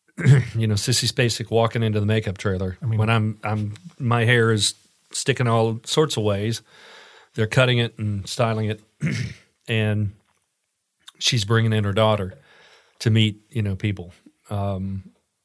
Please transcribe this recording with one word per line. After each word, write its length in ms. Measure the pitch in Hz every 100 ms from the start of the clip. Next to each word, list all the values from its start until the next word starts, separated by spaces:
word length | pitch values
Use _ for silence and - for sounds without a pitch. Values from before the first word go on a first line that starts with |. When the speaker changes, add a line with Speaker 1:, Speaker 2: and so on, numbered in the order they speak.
| _ - 156 139 -
Speaker 1:
You 120 | 113 110
know, 80 |
Sissy 360 | 101 - - 117
Spacek 400 | - 120 - 110
walking 320 | 110 113 120
into 160 | 110 107
the 60 |
makeup 320 | 104 110 107 92
trailer 400 | 104 92 95 92
Speaker 2:
I 20 | 113
mean 120 | 110
Speaker 1:
when 100 | 107
I'm, 300 | 113 110 107
I'm, 300 | 104 107 104 104 - -
my 280 | 120 117 117
hair 260 | 123 113
is 220 | 107 98 - _ _ _
sticking 360 | - - 120 120
all 320 | 113 113 113
sorts 340 | - - 151 -
of 60 |
ways. 360 | 104 98 110 113 - - - - - - _
They're 120 | - 107
cutting 320 | - 127 123
it 180 | 117 -
and 300 | 107 101 92
styling 400 | - 117 110 107
it, 120 | 110 _ _
<clears throat> 680 | 151 117 - - _ _ -
and 420 | 110 107 104 104 - _ _ _ _ _ _ _ _ - -
she's 240 | - 123 101
bringing 260 | 113 113
in 120 | 107
her 80 | 101
daughter 400 | 98 110 104 92 - _ - - _ _ _
to 120 | 117
meet, 300 | 110 110 104 _
you 120 | 117
know, 140 | 101 95
people. 360 | 104 95 87 - - _ -
Um, 640 | 104 101 95 98 98 92 _ _ _